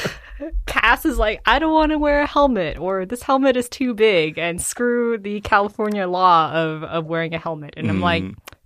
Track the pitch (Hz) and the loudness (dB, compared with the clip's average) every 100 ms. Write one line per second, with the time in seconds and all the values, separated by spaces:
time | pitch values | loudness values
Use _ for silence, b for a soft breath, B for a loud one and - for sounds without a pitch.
0 | B B B B 302 - - - 220 262 | B B B B -8 -8 -4 0 2 2
1 | 320 233 214 208 - 254 320 311 302 311 | 0 0 -2 0 0 2 4 2 2 2
2 | 294 285 294 294 285 220 160 - 175 190 | 2 2 2 2 2 2 -2 -4 -4 -4
3 | 185 240 - 269 269 247 240 - 254 214 | -4 -8 0 2 4 2 -2 -4 -4 2
4 | 220 185 156 160 170 170 - - 240 240 | 4 4 2 -2 -4 -4 -6 -2 0 0
5 | 233 233 202 208 - 208 202 208 214 208 | 0 -2 -6 -8 0 2 2 -2 -4 -2
6 | 180 180 185 170 151 156 160 156 156 165 | -2 2 6 6 4 0 -2 -4 -6 -6
7 | 160 165 165 165 170 160 143 - 110 - | -4 -4 -4 -6 -6 -8 -12 -6 -2 0
8 | 175 170 - - - - | 0 0 -2 -10 -18 -20